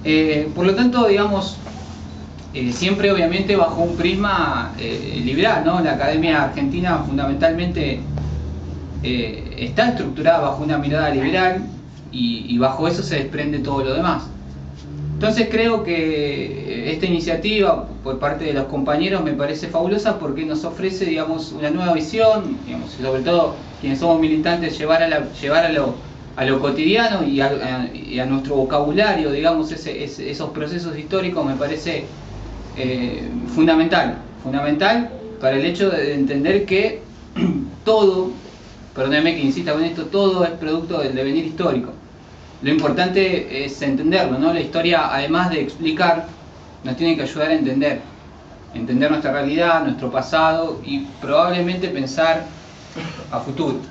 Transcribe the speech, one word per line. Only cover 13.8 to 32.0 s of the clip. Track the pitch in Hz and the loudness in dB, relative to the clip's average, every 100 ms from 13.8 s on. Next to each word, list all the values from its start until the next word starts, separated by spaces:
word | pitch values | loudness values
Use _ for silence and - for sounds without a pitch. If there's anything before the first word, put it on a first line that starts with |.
lo | 135 | 0
demás. | 139 180 294 - - - - - - - - - | 0 0 -2 -4 -12 -12 -14 -14 -14 -14 -10 -6
Entonces | - 214 233 220 | 0 0 2 2
creo | 214 226 226 | 2 2 2
que, | 170 | 0
eh, | 165 160 151 147 135 131 - - 120 147 | 0 0 0 -2 -2 -6 -8 -8 -6 -4
esta | 156 185 | -2 0
iniciativa | 170 151 165 208 214 190 123 - - | 0 0 -2 0 2 4 2 -2 -8
por | 135 127 | -6 -2
parte | 143 151 160 | -2 -2 -2
de | |
los | 139 135 | -2 -2
compañeros | 139 135 151 185 190 | -2 0 2 2 0
me | 156 | 0
parece | 131 143 151 175 | -2 -2 -4 -2
fabulosa | 165 175 208 220 208 | 0 2 2 2 -2
porque | 156 135 156 | -4 -4 -2
nos | 156 | -4
ofrece, | 175 - 185 185 185 | -4 -4 -4 -2 -2
digamos, | 160 160 160 - | -2 -2 -4 -6
una | - 147 | -4 -2
nueva | 170 180 | 0 2
visión, | 160 151 220 220 220 175 127 - | 0 0 4 4 4 0 -6 -8
digamos, | 120 123 - | -8 -10 -6
y | |
sobre | 131 131 | -2 0
todo | 127 175 160 - - - | 2 4 2 0 -12 -8
quienes | 139 135 | -4 0
somos | 170 160 | 2 4
militantes, | 160 156 165 175 165 - | 4 2 2 0 -2 -4
llevar | 151 165 | 2 4
a | 165 | 4
la, | 151 123 - | 2 -2 -6
llevar | 143 156 165 | 2 4 4
a | |
lo, | 151 131 120 - - - - | 2 0 -4 -12 -16 -14 -4
a | 135 | 0
lo | 135 | 2
cotidiano | 143 135 156 214 226 202 | 2 2 4 4 4 2
y | 147 139 | 0 2
a, | 139 | 2
a, | 139 127 127 123 127 | 0 -2 -4 -4 -6
y | - 127 | -8 -4
a | 127 | 0
nuestro | 135 135 139 | 0 0 0
vocabulario, | 131 147 147 170 214 175 151 | 2 2 2 2 2 2 0
digamos, | 143 160 165 156 | 2 2 2 -2
ese, | 156 156 - | -6 -8 -8
ese, | 139 - 135 | -8 -8 -8
esos | 139 117 | -6 -6
procesos | 151 151 175 170 147 | -6 -6 -4 -6 -8
históricos | 151 190 180 165 139 | -4 -2 0 -2 -2
me | 131 | -2
parece, | 143 151 175 147 | -2 -4 -4 -4